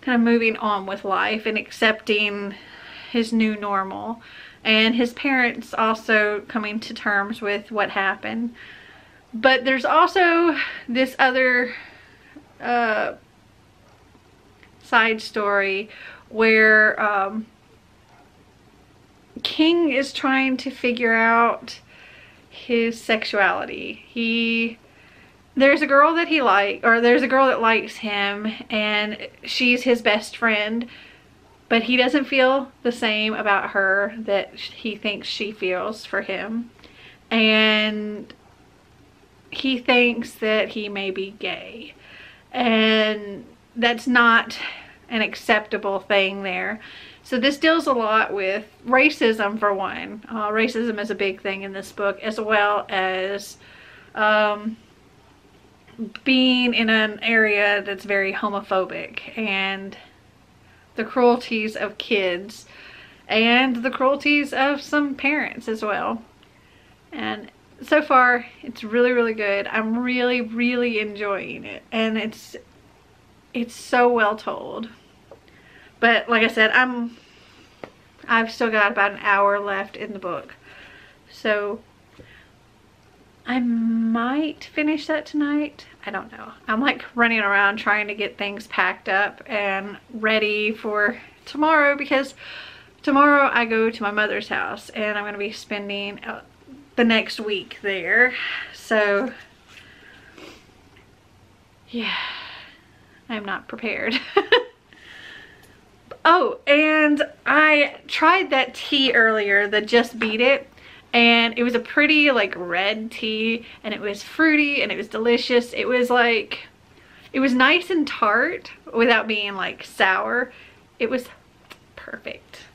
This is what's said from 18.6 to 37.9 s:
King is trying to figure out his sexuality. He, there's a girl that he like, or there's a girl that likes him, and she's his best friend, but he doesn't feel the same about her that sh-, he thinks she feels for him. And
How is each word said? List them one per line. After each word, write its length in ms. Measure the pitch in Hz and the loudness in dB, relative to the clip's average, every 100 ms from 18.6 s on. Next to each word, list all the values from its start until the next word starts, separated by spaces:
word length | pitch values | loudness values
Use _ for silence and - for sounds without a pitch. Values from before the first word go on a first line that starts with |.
| _ _ _ _ _ _ _ - | _ _ _ _ _ _ _ -10
King 480 | - - 311 339 330 | -10 2 4 4 4
is 180 | 254 269 | 2 -2
trying 460 | - 277 262 269 262 | -2 0 2 2 0
to 120 | 269 | -4
figure 440 | 269 247 233 233 | -2 -2 0 2
out 680 | 226 226 233 233 - - - _ - - - - - _ | 4 4 6 4 0 -8 -18 _ -20 -20 -20 -20 -20 _
his 500 | - - 233 233 226 | -20 -2 0 0 -4
sexuality. 1080 | - 220 - 208 190 180 - - - 214 - | 0 0 0 2 2 2 -4 -10 -12 -14 -12
He, 720 | 247 226 233 233 226 226 226 _ - - - - _ _ - | -6 -2 0 0 0 -2 -6 _ -20 -20 -20 -20 _ _ 2
there's 260 | 269 277 | 4 4
a 60 | 294 | 4
girl 280 | 277 294 330 | 6 6 4
that 140 | 339 | 0
he 120 | 311 | 2
like, 380 | 240 190 202 196 | 4 2 2 0
or 180 | - 233 | 2 4
there's 200 | 233 247 | 6 4
a 60 | 240 | 4
girl 200 | 262 269 | 2 4
that 120 | 240 | 2
likes 380 | 226 220 220 - | 2 2 -2 -10
him, 500 | 214 202 202 202 214 220 - | -6 -2 -2 -2 -6 -8 -6
and 580 | 220 214 208 214 208 - - | -4 0 -2 -2 -6 -12 -16
she's 400 | - - 247 247 | -10 -2 0 2
his 180 | 254 240 | 2 2
best 360 | 226 214 - - | 2 0 -2 -2
friend, 500 | 233 214 208 226 240 - - - _ _ _ _ _ | 0 0 -2 -4 -6 -12 -20 -20 _ _ _ _ _
but 160 | 233 | -2
he 140 | 226 247 | 0 0
doesn't 280 | 247 285 269 | 2 0 0
feel 460 | 269 254 269 262 _ | 2 2 2 -2 _
the 120 | 240 | -6
same 400 | 240 226 214 214 | -4 -2 -2 -2
about 380 | 214 214 196 196 | -2 0 0 0
her 440 | 202 196 196 202 226 | -2 2 2 0 -4
that 380 | 214 196 - - | -2 -2 -2 -10
sh-, 140 | - | -16
he 240 | - 233 208 | -10 -10 -6
thinks 320 | 214 202 - | -6 -6 -8
she 240 | - 208 | -8 -8
feels 540 | 214 185 180 196 220 - | -6 -4 -4 -4 -8 -6
for 160 | 196 | -6
him. 500 | 202 190 202 226 233 _ - - - - _ | -6 -8 -6 -8 -8 _ -20 -20 -20 -20 _
And 1040 | 226 220 220 220 214 214 | 2 4 4 4 2 0